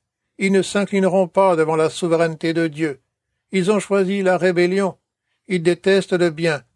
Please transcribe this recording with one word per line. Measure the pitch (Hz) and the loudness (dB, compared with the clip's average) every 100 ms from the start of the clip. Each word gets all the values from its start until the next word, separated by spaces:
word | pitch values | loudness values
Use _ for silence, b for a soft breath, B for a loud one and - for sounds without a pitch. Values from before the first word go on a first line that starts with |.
| _ _ _ - | _ _ _ -6
Ils | 196 | 0
ne | 190 | 0
s'inclineront | 180 202 190 196 190 190 175 | 0 -2 -2 0 2 2 0
pas | 190 196 165 | 2 2 2
devant | 156 160 | 0 0
la | 160 | 0
souveraineté | - 175 165 165 156 165 | -2 -2 0 0 -2 -4
de | 165 165 | -2 -4
Dieu. | 147 160 135 _ _ _ _ _ | -2 -6 -6 _ _ _ _ _
Ils | 190 180 | -2 0
ont | 208 | 0
choisi | - 196 185 202 | 0 -2 0 -2
la | 185 180 | 0 0
rébellion. | 180 175 175 190 190 - _ _ _ _ - | 0 2 0 0 -2 -6 _ _ _ _ -6
Ils | 185 | -2
détestent | 165 170 190 196 - | 0 0 2 0 0
le | 180 175 | 0 0
bien | 151 165 143 - | 0 -2 -2 -8